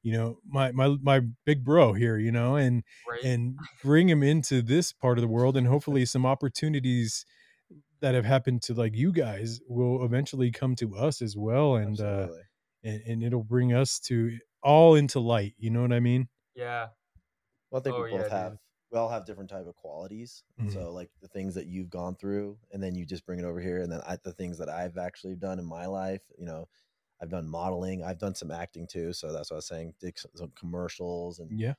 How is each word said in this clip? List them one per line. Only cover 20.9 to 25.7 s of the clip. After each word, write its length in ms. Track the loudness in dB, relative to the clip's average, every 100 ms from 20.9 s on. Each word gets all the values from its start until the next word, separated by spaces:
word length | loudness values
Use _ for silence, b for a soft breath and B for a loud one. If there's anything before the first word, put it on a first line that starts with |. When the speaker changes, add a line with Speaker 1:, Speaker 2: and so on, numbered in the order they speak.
Speaker 3:
like, 180 | -12 -14 _
the 60 | -16
things 260 | -10 -8 -8
that 100 | -8
you've 240 | -10 -10
gone 260 | -8 -8 -8
through, 420 | -6 -6 -6 -14 _
and 100 | -10
then 120 | -8 -8
you 100 | -8
just 200 | -12 -10
bring 140 | -8
it 60 | -8
over 140 | -6
here. 220 | -6 -4
And 100 | -4
then 100 | -8 -10
I, 120 | -10
the 80 | -10
things 240 | -10 -10 -8
that 100 | -8
I've 280 | -8 -8 -8
actually 380 | -10 -10 -14 -10
done 220 | -8 -8
in 80 |
my 200 | -10